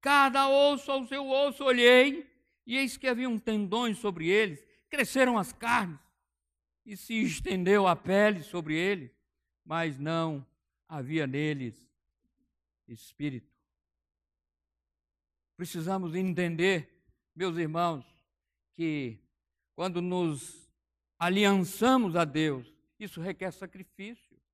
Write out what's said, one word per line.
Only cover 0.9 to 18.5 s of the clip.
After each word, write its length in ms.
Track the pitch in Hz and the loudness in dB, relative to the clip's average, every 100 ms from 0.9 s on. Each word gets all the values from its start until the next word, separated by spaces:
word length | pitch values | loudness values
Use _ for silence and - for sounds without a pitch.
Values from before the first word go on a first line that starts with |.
ao 140 | 269 247 | -6 -4
seu 240 | 277 269 | -6 -2
osso 340 | 262 285 240 | 0 0 0
olhei, 640 | 277 247 240 254 277 302 - _ _ _ - | 0 6 8 8 6 2 -12 _ _ _ -6
e 100 | 247 | -4
eis 220 | 269 - | -4 -4
que 100 | 262 | -4
haviam 300 | 240 254 226 | -2 -2 -4
tendões 640 | - 214 202 214 240 202 | -2 -4 -2 -2 -2 -2
sobre 280 | 208 170 160 | -4 -4 0
eles, 380 | 202 214 147 _ _ _ | 2 2 -4 _ _ _
cresceram 480 | 294 247 262 254 233 | -4 -2 2 2 2
as 160 | 180 | -4
carnes, 460 | - 233 240 190 147 _ _ _ _ _ _ _ _ - | -8 -2 -2 -2 -10 _ _ _ _ _ _ _ _ -18
e 120 | 202 | -18
se 160 | - 226 | -6 -2
estendeu 680 | 247 156 - 185 180 202 190 | -2 -2 -4 -2 4 4 4
a 80 | 170 | 2
pele 460 | - 190 208 196 | 0 4 4 2
sobre 340 | 143 175 156 156 | -6 -10 -4 -2
eles, 360 | 180 202 123 _ _ _ _ _ | -2 -2 -8 _ _ _ _ _
mas 360 | - 160 165 135 | -8 -4 -4 -4
não 440 | 147 165 165 147 131 _ _ _ _ | -4 -2 -2 -6 -10 _ _ _ _
havia 400 | 156 131 160 139 | -10 -4 -2 -2
neles 600 | 135 151 147 123 107 _ _ _ _ _ _ _ _ _ _ _ | -2 -2 -4 -6 -12 _ _ _ _ _ _ _ _ _ _ _
espírito." 680 | 113 - _ 147 131 _ _ _ _ _ _ _ _ _ _ _ _ _ _ _ _ _ _ _ _ _ _ | -20 -20 _ -8 -8 _ _ _ _ _ _ _ _ _ _ _ _ _ _ _ _ _ _ _ _ _ _
Precisamos 600 | 170 170 160 190 180 170 | -10 -6 -4 -4 -4 -4
entender, 920 | 190 175 175 165 180 185 - _ _ _ _ - | -2 -2 -4 0 0 0 -4 _ _ _ _ -8
meus 220 | 185 165 | -6 -4
irmãos, 460 | 160 160 175 151 123 _ _ _ _ | -4 -2 -2 -2 -12 _ _ _ _